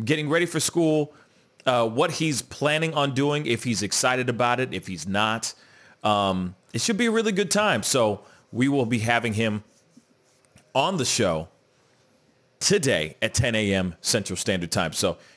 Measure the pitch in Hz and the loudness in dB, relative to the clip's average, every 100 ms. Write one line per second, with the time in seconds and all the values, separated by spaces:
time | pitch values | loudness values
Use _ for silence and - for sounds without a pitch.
0 | 113 156 147 165 170 160 - 170 160 156 | -2 -2 0 0 0 -2 -2 0 2 2
1 | 147 - - _ _ _ - 123 113 113 | 0 -6 -20 _ _ _ 0 2 2 2
2 | 170 - 160 127 - - 143 156 160 151 | 0 0 -2 -2 -6 -2 0 0 0 0
3 | 143 131 143 147 151 117 127 104 101 - | 0 2 0 0 0 -2 -2 -2 -2 0
4 | 131 127 127 117 120 123 127 185 - 87 | 0 0 0 0 0 0 -2 -6 -8 -10
5 | 82 98 110 113 - - - - - - | -4 0 0 0 -6 -10 -20 -20 -20 -6
6 | 107 104 98 92 92 - _ 117 - 196 | 0 2 2 0 -4 -8 _ -6 -2 0
7 | 233 220 226 196 196 202 208 127 - 135 | 2 2 0 0 0 2 2 0 0 2
8 | 110 98 - - _ 110 135 139 113 120 | 2 0 -8 -20 _ -2 0 2 0 0
9 | 110 117 117 104 113 104 - _ _ - | 2 0 0 0 -2 -2 -8 _ _ -20
10 | _ _ _ _ _ _ _ 131 156 190 | _ _ _ _ _ _ _ -2 0 0
11 | 120 - 98 80 82 _ _ _ _ _ | 0 2 2 0 -4 _ _ _ _ _
12 | _ _ _ _ _ - - 185 139 92 | _ _ _ _ _ -4 0 2 2 2
13 | 78 - 113 - 127 113 104 95 92 85 | 0 -4 -4 0 0 2 2 2 0 -4
14 | - 117 92 92 - 95 87 104 82 - | -2 -2 -2 -6 -2 -2 -2 -2 -2 -2
15 | 98 82 - | -2 -2 -10